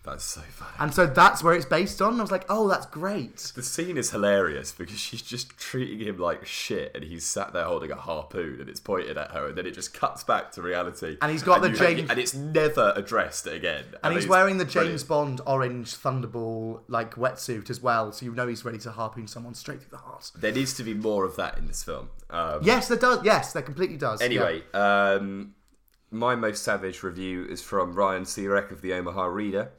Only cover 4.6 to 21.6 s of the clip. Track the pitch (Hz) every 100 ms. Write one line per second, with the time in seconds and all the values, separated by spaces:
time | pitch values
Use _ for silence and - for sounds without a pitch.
4.6 | - - 85 104 - 117 - 123 - -
5.6 | - 127 127 107 107 90 87 82 - -
6.6 | - 101 71 - 76 82 - 101 98 87
7.6 | 82 82 78 69 - 78 76 98 82 62
8.6 | - - - 95 71 76 - 76 71 80
9.6 | 90 - - - - - - 107 - -
10.6 | 87 90 87 - 82 76 151 160 180 180
11.6 | 180 - 180 165 143 120 123 135 147 160
12.6 | 151 147 104 101 98 110 82 - - 80
13.6 | 85 73 - - 156 170 - 185 196 190
14.6 | 147 175 165 156 131 147 143 127 135 135
15.6 | 123 123 117 - 135 131 117 117 113 113
16.6 | 113 113 - 117 110 117 127 127 - 113
17.6 | 101 123 123 117 107 - 123 117 123 113
18.6 | 120 113 117 110 110 110 107 120 120 113
19.6 | - - - - - - - - 110 127
20.6 | 131 - 113 104 110 104 92 95 82 -